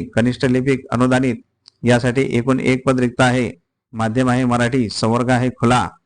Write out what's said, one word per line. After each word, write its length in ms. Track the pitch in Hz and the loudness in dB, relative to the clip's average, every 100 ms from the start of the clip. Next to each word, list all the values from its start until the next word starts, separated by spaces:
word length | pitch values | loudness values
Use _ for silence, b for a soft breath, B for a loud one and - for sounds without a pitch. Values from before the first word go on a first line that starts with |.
| 85 | -2
कनिष्ठ 380 | - 123 120 | 0 0 0
लिपिक 400 | 135 127 131 131 - | 0 0 0 -2 -2
अनुदानित. 440 | 113 127 127 131 117 - _ _ _ | -2 0 2 0 -4 -10 _ _ _
यासाठी 400 | 117 120 123 127 135 | 0 2 2 0 0
एकूण 300 | 120 131 131 | 0 0 0
एक 220 | 127 127 127 | 0 0 0
पद 140 | 127 | 0
रिक्त 200 | 123 123 | 0 0
आहे. 300 | 127 127 117 - _ _ _ | 0 0 -2 -8 _ _ _
माध्यम 360 | 113 113 123 127 | -6 -2 0 0
आहे 160 | 123 | 0
मराठी, 440 | 123 120 117 131 107 | 0 0 0 0 -2
संवर्ग 400 | - 113 120 120 | -2 0 0 0
आहे 180 | 123 123 | 0 0
खुला 380 | - 117 123 85 - | 0 0 2 -2 -8